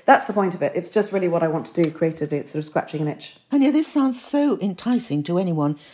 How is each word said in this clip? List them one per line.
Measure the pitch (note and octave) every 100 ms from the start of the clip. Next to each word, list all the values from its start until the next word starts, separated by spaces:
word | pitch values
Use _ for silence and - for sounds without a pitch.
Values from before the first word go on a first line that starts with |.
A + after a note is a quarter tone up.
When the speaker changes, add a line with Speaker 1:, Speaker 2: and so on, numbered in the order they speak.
| -
Speaker 1:
that's | C#4 -
the |
point | G3+ F#3+ F3+
of |
it. | D3
It's | - F3
just | A3 G#3
really | G3 F3
what | E3
I | D#3+
want | D#3 -
to | -
do | D#3+
creatively. | D#3+ D#3+ D#3+ D3 C#3+
It's | -
sort | D3+
of | D3+
scratching | - - D3+
an | D3+
itch. | - - - -
Speaker 2:
Anya, | C#4+ C4+
this | D4 D#4
sounds | D4 C4+ B3
so | - C#4+ D4 G#3
enticing | G3+ F3+ - A#3+ - D3
to | D3 F3
anyone. | F#3 D#3 D3 D3 -